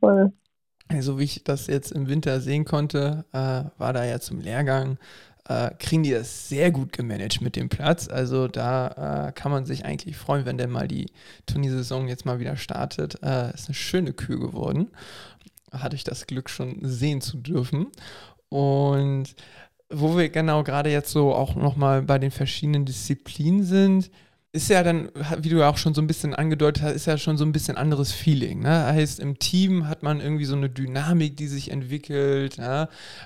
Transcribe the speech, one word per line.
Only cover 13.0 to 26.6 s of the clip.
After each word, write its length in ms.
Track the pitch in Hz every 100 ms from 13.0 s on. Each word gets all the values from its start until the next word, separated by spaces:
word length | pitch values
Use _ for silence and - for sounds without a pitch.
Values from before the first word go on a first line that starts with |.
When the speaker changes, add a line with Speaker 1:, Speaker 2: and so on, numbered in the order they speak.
| 147 -
Speaker 2:
Äh, 300 | 139 127 120
ist 140 | - -
eine 60 |
schöne 380 | 139 - 185 151
Kür 260 | 135 - 120
geworden. 500 | 123 - - 139 226 - - - - - - _ _
Hatte 260 | 131 135 139
ich 80 |
das 220 | - 143 -
Glück, 220 | 131 -
schon 300 | - 127 -
sehen 380 | 131 120 147 139
zu 160 | - 131
dürfen. 520 | 123 160 127 139 247 - - - - _ _
Und 840 | 139 139 139 143 139 139 139 135 - - - - _ _
wo 260 | 151 156 175
wir 120 | 156
genau 320 | 160 160 151
gerade 280 | 139 139 151
jetzt 200 | 147 -
so 240 | 151 139
auch 200 | 127 135 -
nochmal 460 | 143 139 139 135
bei 160 | 139 139
den 120 | 135
verschiedenen 540 | - 139 - 147 147
Disziplinen 800 | 135 127 - 139 - - 151 196
sind, 460 | 185 196 196 190 185 _ _ _ _
ist 180 | 156 -
ja 140 | 190
dann, 240 | 175 165 - - 147 165
wie 80 | 156
du 180 | 165 147
auch 100 | 147
schon 160 | 160
so 60 | 151
ein 60 | 156
bisschen 260 | 160 147
angedeutet 520 | - 156 151